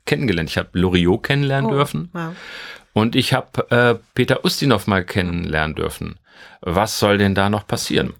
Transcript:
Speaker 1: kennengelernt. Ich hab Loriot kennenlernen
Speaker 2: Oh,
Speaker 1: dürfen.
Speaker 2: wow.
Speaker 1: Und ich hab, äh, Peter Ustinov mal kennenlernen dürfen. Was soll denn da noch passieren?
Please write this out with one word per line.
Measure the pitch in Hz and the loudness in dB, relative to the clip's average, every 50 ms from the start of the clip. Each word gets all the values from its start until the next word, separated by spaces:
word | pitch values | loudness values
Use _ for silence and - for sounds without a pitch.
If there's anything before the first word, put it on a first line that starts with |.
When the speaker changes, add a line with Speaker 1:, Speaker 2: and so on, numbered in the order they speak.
| - | -4
Speaker 1:
kennengelernt. | - 147 147 151 117 92 82 80 78 | -2 -2 0 0 0 0 0 -2 -4
Ich | - - | -4 -4
hab | 87 - - | -4 -2 0
Loriot | 90 87 92 90 92 87 85 92 - | 0 2 2 4 4 4 4 2 2
kennenlernen | - - 139 143 143 139 135 139 139 226 | 0 0 0 0 0 0 0 0 0 0
Speaker 2:
Oh, | 143 | 0
Speaker 1:
dürfen. | 139 143 139 - 151 165 175 | 0 0 -2 -2 -8 -8 -8
Speaker 2:
wow. | - 175 165 160 180 - - - - - - - - - - _ | -10 -10 -10 -10 -12 -14 -16 -18 -16 -16 -16 -16 -18 -20 -10 _
Speaker 1:
Und | - 107 107 117 - | 0 0 2 2 2
ich | 131 123 - | 0 0 2
hab, | 131 127 - - - - - - | 0 -2 -2 -4 -6 -4 -2 2
äh, | 123 120 120 120 117 - - _ - | 2 4 4 4 2 0 -4 _ -2
Peter | - 123 - 131 - - | 0 0 2 0 0 0
Ustinov | 190 - - 147 139 120 101 - | -2 -2 0 2 2 2 2 2
mal | - 101 95 | 2 0 0
kennenlernen | 90 - - 104 90 90 85 87 85 82 78 78 78 78 76 | 0 -2 -2 -2 -2 0 -2 -4 -4 -2 0 0 0 -2 -2
dürfen. | - 80 80 - - 82 82 82 - _ _ _ - - - - - | -4 -4 -4 -6 -8 -10 -10 -12 -14 _ _ _ -20 -20 -20 -20 -10
Was | - 90 82 92 107 110 - - | -6 -2 0 0 0 0 0 0
soll | 110 104 101 | 2 2 4
denn | 101 104 98 95 | 4 4 2 2
da | 98 98 101 | 2 2 2
noch | 107 104 - | 0 -2 -4
passieren? | - 117 - - - - - 67 - - | -4 -6 -4 -4 -2 -2 -2 -2 -2 -6